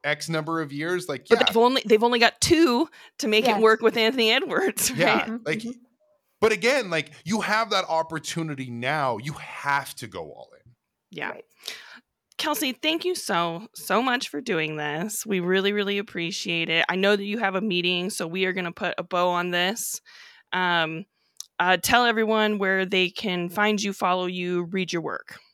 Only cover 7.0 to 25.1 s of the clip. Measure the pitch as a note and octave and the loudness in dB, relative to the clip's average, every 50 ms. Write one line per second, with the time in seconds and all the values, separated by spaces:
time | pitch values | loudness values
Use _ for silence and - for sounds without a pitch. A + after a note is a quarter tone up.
7 | D3 - D3+ - _ D#3+ G#3+ G#3+ F3+ - G#3 A3 A3+ G#3 G#3 F#3+ F#3 - E3 D#3+ | -2 -4 -12 -14 _ -2 -2 -2 0 0 0 0 0 2 0 0 0 0 0 0
8 | D#3+ D#3+ E3 D#3 - - - E3+ E3 D#3+ D3 C3 C3+ B2+ A#2+ A#2 A#2+ C3 D3 D#3 | 0 -2 -6 -8 -8 -6 -6 -6 -6 -6 -6 -8 -8 -10 -8 -6 -4 -2 -2 0
9 | C#3+ C3 A#2+ G#2 B2+ D3 D3 - - - - - - C#3+ C#3+ C#3+ C#3 - - - | 0 -2 -2 -4 -6 -10 -12 -12 -14 -14 -14 -8 -2 0 0 0 -2 -6 -12 -14
10 | - G#2+ F#2 F#2 D#2+ D2+ B1+ - - _ - - _ A#2+ A#2+ _ _ _ _ _ | -14 -10 -10 -10 -10 -10 -14 -18 -20 _ -20 -20 _ -20 _ _ _ _ _ _
11 | _ _ - D#3+ - - - - - _ _ _ - - - - - - - - | _ _ -12 -10 -10 -10 -10 -12 -16 _ _ _ -14 -14 -14 -14 -18 -20 -20 -20
12 | _ _ _ _ _ _ _ - - D#4 D4 - D4+ C4 A#3+ _ - D#4 D#4+ E4+ | _ _ _ _ _ _ _ -6 -4 -2 -2 -2 -2 -4 -4 _ -2 -2 -2 0
13 | - F4+ F#4 E4 - - G3+ F3 E3+ E3+ E3 E3+ G#3+ - _ - - - F#3 G#3+ | -2 -4 -4 -4 -4 -2 0 0 0 -2 -4 -8 -12 -14 _ -16 -4 0 0 2
14 | B3 C4 B3 C4+ C4+ - - D4 C4+ - G3+ E3 D#3 D#3 D#3 D3+ D3 D3 D3 D#3 | 2 2 0 -2 -4 -6 -8 -8 -4 -2 -2 -2 -2 -2 -4 -6 -4 -4 -4 -4
15 | F3 G#3+ - - - A3 G3+ F#3 F3 F3+ F#3 F#3+ F#3+ G3+ G#3 G#3 G3+ G3 G3+ G3+ | -4 -6 -6 -8 -6 -2 -2 -2 0 2 2 2 2 2 0 0 -2 -2 -2 -4
16 | G3+ - - F#3+ E3+ E3 F#3+ - - F#3 E3+ E3 E3 E3 D#3+ E3 - - F3+ F#3 | -6 -6 -8 -6 -6 -6 -6 -8 -6 -4 -2 -2 -2 0 0 0 0 0 0 2
17 | F#3+ G3 G#3 G3+ G3+ G3+ G#3 A#3 A3+ G3 F#3+ F#3+ G3 A3 F3+ F3 F3 F3+ F3+ F3 | 4 4 2 2 0 -6 -4 -2 -2 -2 -2 -2 -4 -2 -2 -2 0 0 -2 -2
18 | F3 F#3+ - - F3 E3 E3 F#3+ F#3 F#3 F3+ F#3+ F3+ E3+ E3+ - G#3+ F3 - - | -4 -4 -6 -6 -8 -6 -2 -2 -2 -2 -2 -4 -6 -6 -6 -6 -6 -4 -4 -6
19 | F3 - F#3 F3 F3 F3+ F3 F3 F3 F3+ F3 F3 F3 F#3 A3 A#3 - - - - | -8 -4 0 0 2 2 2 0 -2 0 0 0 0 0 -2 -4 -6 -8 -8 -10
20 | _ - - - - - - - _ _ - F#3 F#3 F3+ F3 E3+ D#3+ D#3 D#3+ E3+ | _ -18 -20 -20 -20 -20 -20 -20 _ _ -4 -2 0 2 2 0 0 -2 -4 -10
21 | G3 _ _ _ _ _ _ _ - _ _ _ F3 F3+ F#3 F3+ - - A#3 A#3+ | -12 _ _ _ _ _ _ _ -20 _ _ _ 2 2 2 2 4 4 4 4
22 | B3 A#3 A3+ A3 A3+ G#3+ A3 A3 G#3+ G#3+ G#3+ G3+ G3 F#3+ F#3+ F#3+ F#3+ F#3 G3+ F#3+ | 6 4 4 2 2 2 2 2 2 2 2 0 0 0 2 0 0 0 2 0
23 | F#3 F3 - - - G#3+ F3+ F3+ F3 F3 F#3 A3 G#3 G#3+ G#3+ G3+ G#3+ G3+ F#3+ - | 0 0 -2 -6 -4 -4 -2 -2 -4 -4 0 0 2 2 2 0 -2 -4 -4 -2
24 | G#3 F#3 F3+ F#3 F3+ F3+ F#3 F3+ F3+ F3 F3+ F3 F3 E3 F#3 F#3+ F#3 E3+ - E3+ | 0 0 0 0 -2 -4 -4 -4 -4 -2 -2 -2 -4 -4 -4 -4 -4 -2 -4 -6
25 | D#3+ C#3+ | -4 -6